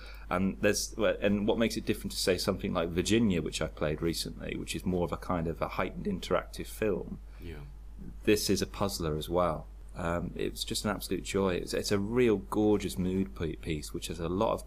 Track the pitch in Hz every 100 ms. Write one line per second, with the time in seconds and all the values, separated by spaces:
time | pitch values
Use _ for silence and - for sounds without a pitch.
0 | - - - 90 95 - 104 98 - -
1 | 110 - 101 101 104 113 113 110 - 107
2 | 98 - - 90 - 92 98 90 85 85
3 | 82 113 110 85 78 - 80 - 78 78
4 | 82 80 - - 80 - - 85 95 90
5 | 82 82 - 90 80 80 - - 95 175
6 | 185 185 - - - - - - 107 90
7 | - - - - 85 73 71 - - -
8 | - - - 104 - 95 95 - 101 -
9 | 80 76 78 87 87 78 - - - -
10 | 85 87 85 - - - - - 107 -
11 | - 95 - 98 95 87 85 90 - 101
12 | 101 120 120 98 - 107 107 104 92 92
13 | 90 95 95 - 80 - - 76 - 85
14 | - 82 82 92 113 -